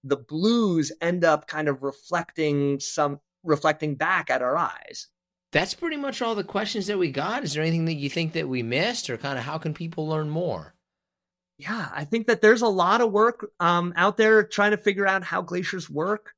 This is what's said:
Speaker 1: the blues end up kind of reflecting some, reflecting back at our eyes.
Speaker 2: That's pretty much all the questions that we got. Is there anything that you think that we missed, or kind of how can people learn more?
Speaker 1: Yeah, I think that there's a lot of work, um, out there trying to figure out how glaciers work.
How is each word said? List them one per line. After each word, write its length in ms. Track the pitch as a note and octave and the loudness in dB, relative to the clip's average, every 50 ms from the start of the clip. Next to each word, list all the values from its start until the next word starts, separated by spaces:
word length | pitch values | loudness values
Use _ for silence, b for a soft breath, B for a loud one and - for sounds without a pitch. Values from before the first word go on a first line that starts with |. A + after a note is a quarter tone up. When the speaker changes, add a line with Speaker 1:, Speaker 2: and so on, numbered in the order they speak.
| - | -2
Speaker 1:
the 140 | C3+ C#3 | -2 -4
blues 720 | C3 A#2+ _ D3+ D#3 F3+ G#3+ A#3 A#3+ A3+ G3+ F3 E3 D3 C3+ D#3 _ | -4 -4 _ -6 0 2 2 4 4 2 2 2 2 0 -2 -4 _
end 240 | E3 E3+ F3 F3+ E3+ | -2 -2 0 2 4
up 240 | E3 D3+ D3+ - | 4 4 2 0
kind 220 | - - D#3 D3+ D3+ | -8 -6 -2 -2 -2
of 120 | C#3 B2+ | -2 -2
reflecting 1000 | C3+ C#3 C3+ - - - F3 E3+ - - _ - D#3 D3+ D3 C#3+ C#3+ C#3+ C#3+ C#3 | -4 -8 -8 -8 -10 -4 -4 -4 -4 -6 _ -2 0 0 2 2 2 0 0 -2
some, 400 | - - - - D3+ C#3+ C#3+ D3 _ _ _ _ _ | -4 -6 -2 0 0 0 -2 -6 _ _ _ _ _
reflecting 500 | E3+ D3 C#3+ - D#3+ D3+ D3+ D3+ D3+ C#3+ | 0 0 2 2 0 0 2 -2 -4 -2
back 340 | - D#3+ E3 F#3 F3 D3+ - | -2 0 0 0 0 0 0
at 120 | - C3 | -2 0
our 160 | B2+ B2 C#3 | 0 0 0
eyes. 500 | E3 E3 - - - - - - - - _ _ _ _ _ _ _ _ _ - | 0 -2 -2 -4 -10 -18 -18 -16 -18 -18 _ _ _ _ _ _ _ _ _ -2
Speaker 2:
That's 200 | D3 F3 - - | -2 -2 -2 -6
pretty 240 | - E4+ E4 D#4 | -6 -6 -6 -4
much 240 | D4 C#4 C#4 - - | -4 -6 -6 -4 -4
all 120 | B3+ A3+ A3+ | -4 -2 -2
the 120 | G#3 G3 | -4 -6
questions 420 | - - G3 G#3+ G#3 - A3 F#3 | -4 -4 -4 -4 -2 -4 -4 -4
that 100 | G3 G#3 | -2 0
we 140 | F#3+ F3+ D3+ | 0 0 0
got. 320 | C3 C3+ D3 F#3+ A3+ C4+ D4 | -2 -4 -4 -2 -4 -4 -4
Is 100 | E3 C#3 | -4 -4
there 80 | D3+ | -2
anything 220 | D#3 D#3+ E3 E3 E3 | 0 0 0 0 0
that 100 | E3 E3 | -2 -2
you 140 | D3 C#3 C#3 | -2 -4 -4
think 220 | - E3 E3+ D#3+ E3 | -4 -2 -4 -2 -4
that 140 | E3 D#3 | -4 -4
we 160 | C#3 C3 B2+ A#2 | -4 -4 -4 -2
missed, 460 | A2+ A#2+ C#3 F3+ A#3 A#3+ A3+ - - | -2 0 0 0 0 -2 -4 -6 -6
or 80 | B2 | -8
kind 200 | A2 - C#3 C#3 | -6 -6 -6 -6
of 60 | B2+ A#2 | -6 -6
how 140 | C#3+ D3+ | -6 -8
can 160 | D#3+ - D#3 D3+ | -6 -6 -6 -6
people 340 | - E3 E3 E3 - D#3 | -6 -8 -8 -6 -6 -4
learn 220 | D#3 D#3+ D#3 D#3 D3+ | -2 -2 -2 -2 -4
more? 440 | D3+ D#3+ F3+ E3 A2 E2 D2+ - _ _ _ _ _ _ _ _ _ _ _ _ _ _ _ _ _ | -4 -4 -2 -4 -4 -6 -8 -14 _ _ _ _ _ _ _ _ _ _ _ _ _ _ _ _ _
Speaker 1:
Yeah, 320 | _ C#3 F3 G#3+ A#3 F3 - F2+ | _ -8 -8 -6 -6 -6 -8 -8
I 120 | - D3+ | -8 -6
think 220 | D3 A3+ A#3 A3 | -2 -2 -2 2
that 140 | - A3+ A3 | 2 2 6
there's 200 | - G#3+ A#3 A3+ | 8 8 8 8
a 60 | A#3+ | 4
lot 340 | A3 G3 F#3 E3+ F3+ G3+ A#3 | 0 2 4 4 4 4 4
of 100 | A#3+ A3+ | 2 2
work, 400 | G3 G#3 A3 A#3 A#3 - - G#3 _ _ | 4 4 2 2 2 -2 -14 -16 _ _
um, 340 | F3 E3+ F3 F3 E3+ F3 E3+ | 2 2 2 2 0 -2 0
out 180 | E3 F3+ G3+ - | 2 2 2 4
there 280 | - A3 A3 A3 G#3+ G#3 | 4 4 6 6 6 4
trying 280 | G#3+ - - G3+ G#3 | 2 0 2 2 2
to 60 | G#3 | 2
figure 280 | G#3 - G#3 G3 F#3+ G3+ | 2 0 0 0 2 2
out 200 | F#3+ F#3+ F#3+ F#3 | 2 2 0 -2
how 160 | - E3+ - | -4 -4 -6
glaciers 480 | F3 - F3 F3+ F#3 - - F#3 D#3+ - | -4 -4 -6 -4 -4 -4 -6 -8 -8 -8
work. 440 | D3 C#3+ D#3+ F#3+ G#3 G#3 _ - _ | -6 -4 -2 -2 -2 -4 _ -18 _